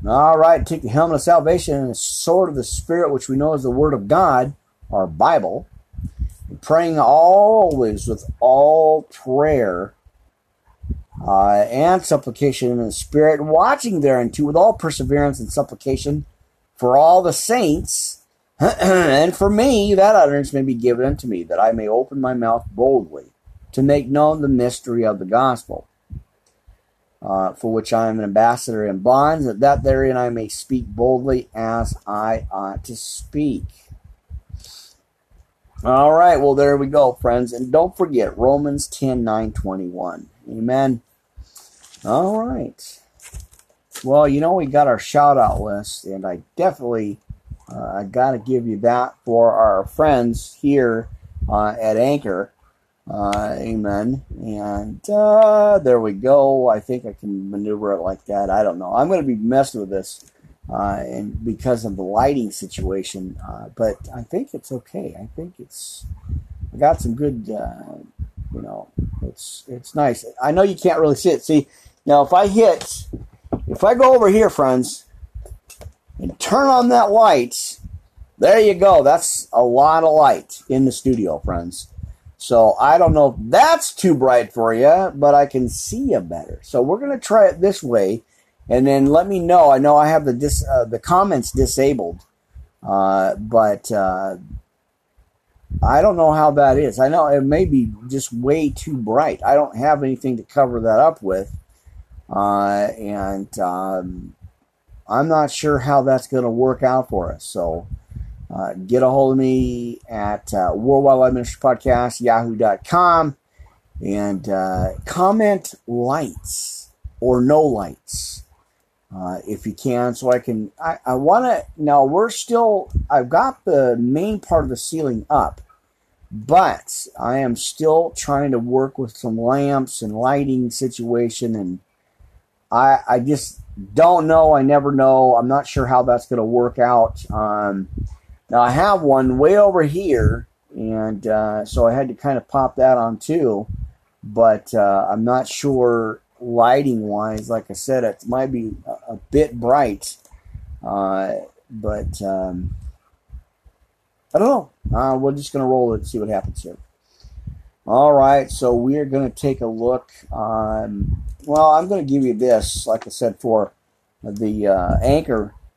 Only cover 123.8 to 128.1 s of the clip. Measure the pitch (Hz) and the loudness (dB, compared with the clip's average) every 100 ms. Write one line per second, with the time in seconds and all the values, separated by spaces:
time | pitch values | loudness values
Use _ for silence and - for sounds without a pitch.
123.8 | 131 120 120 143 196 214 - 165 139 127 | 2 2 0 -2 -2 -6 -2 0 0 -6
124.8 | - 160 147 117 104 147 85 - - _ | -8 -6 -4 -6 -2 -2 -2 -6 -20 _
125.8 | _ _ _ _ _ 107 107 170 175 92 | _ _ _ _ _ -12 0 2 2 0
126.8 | - - - - 117 127 135 117 - - | -8 -14 -14 -10 -6 -2 -2 -4 -8 -4
127.8 | 156 160 165 | 2 2 0